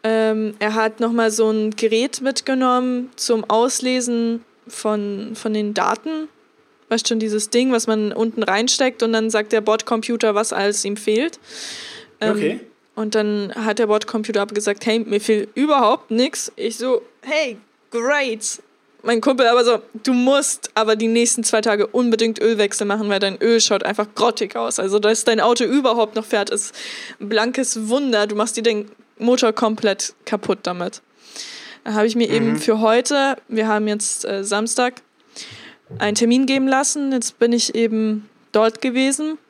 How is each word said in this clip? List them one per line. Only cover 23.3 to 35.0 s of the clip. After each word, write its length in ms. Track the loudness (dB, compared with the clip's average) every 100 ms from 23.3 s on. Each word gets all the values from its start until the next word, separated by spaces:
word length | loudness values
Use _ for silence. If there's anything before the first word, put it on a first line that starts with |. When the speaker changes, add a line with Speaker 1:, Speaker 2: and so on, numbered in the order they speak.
| 0
Speaker 1:
Öl 180 | 4 4
schaut 220 | 4 2
einfach 240 | 0 -2 -4
grottig 400 | 0 0 0 -4
aus. 240 | -4 -4 -2
Also, 220 | 0 2
dass 240 | 2 2
dein 160 | 2 2
Auto 240 | 4 2
überhaupt 500 | 2 2 2 2 0
noch 100 | -2
fährt, 260 | -2 -2 0
ist 220 | -4 -6 -10 -14 -14 -14 -14
ein 100 | -2
blankes 600 | 0 0 -2 -4 -4 -2
Wunder. 400 | 0 2 0 0
Du 80 | 0
machst 200 | -2 0
dir 60 |
den 300 | 0 -2 -6 -16 _ _
Motor 340 | 2 4 2
komplett 640 | 2 0 2 0 0 -6 _
kaputt 360 | -6 -6 -2 -4
damit." 400 | -4 -6 -8 -8 _ _ -20 -16 -16 -16 -18 -14
Dann 120 | -4
habe 120 | 0 2
ich 80 |
mir 140 | 2 2
eben 240 | 2 2
Speaker 2:
Mhm. 60 | 0
Speaker 1:
für 200 | 2 2
heute, 600 | 4 4 2 2 0 -2 _
wir 180 | -2 0
haben 220 | 0 0
jetzt, 360 | -2 -4 -6
äh, 200 | -4 -6
Samstag, 580 | -2 -2 -2 0 0 -2